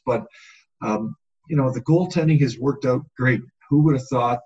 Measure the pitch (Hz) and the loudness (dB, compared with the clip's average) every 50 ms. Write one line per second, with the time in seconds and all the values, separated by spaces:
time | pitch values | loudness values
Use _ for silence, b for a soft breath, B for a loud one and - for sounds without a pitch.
0 | - - 120 113 - - b b b b b b b b _ - - 110 107 107 | -6 -4 -4 -4 -4 -10 b b b b b b b b _ -10 -6 -4 -4 -4
1 | 110 - - _ _ _ _ _ _ - 165 143 131 127 127 - - - 156 180 | -4 -8 -10 _ _ _ _ _ _ -4 -2 0 0 0 -2 -4 0 2 2 2
2 | 180 175 - 180 156 160 156 139 143 123 110 - 131 143 131 - - 127 123 - | 2 0 -2 0 2 2 4 4 2 2 -2 -2 -2 -4 -2 -2 -2 -2 -2 -2
3 | - _ _ - 123 127 117 101 - - _ _ _ - 143 151 151 156 143 127 | -4 _ _ -2 0 0 0 0 -4 -10 _ _ _ 0 2 4 4 4 2 0
4 | - - 135 123 - 120 120 120 - | -2 -4 -2 -2 0 0 -2 -4 -4